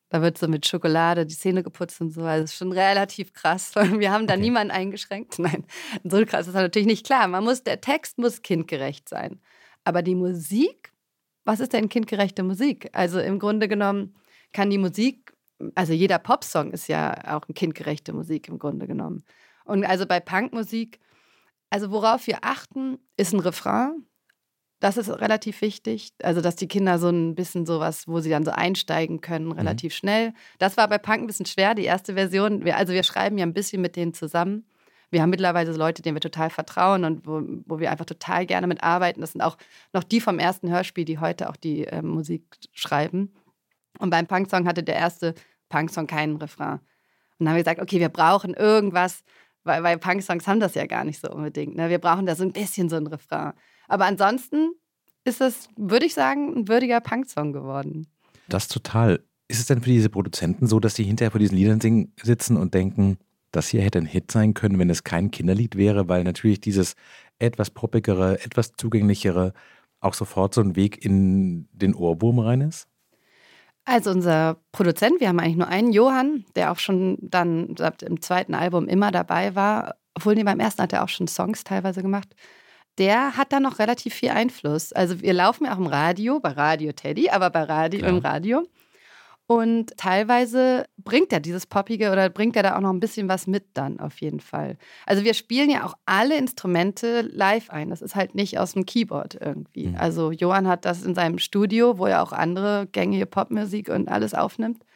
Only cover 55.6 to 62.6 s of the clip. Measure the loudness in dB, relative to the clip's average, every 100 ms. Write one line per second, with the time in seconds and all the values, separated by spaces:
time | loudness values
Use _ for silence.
55.6 | -10 -10 0 2 2 2 0 0 -2 -2
56.6 | 0 2 2 0 0 -4 -4 -4 -4 -6
57.6 | -6 -6 -6 -10 -12 _ _ _ -6 -4
58.6 | -4 -6 -2 4 4 4 -2 _ -8 -4
59.6 | 0 2 4 4 4 2 -4 -2 -2 2
60.6 | 4 4 2 0 -2 0 0 4 4 6
61.6 | 4 4 4 4 2 -2 2 2 2 2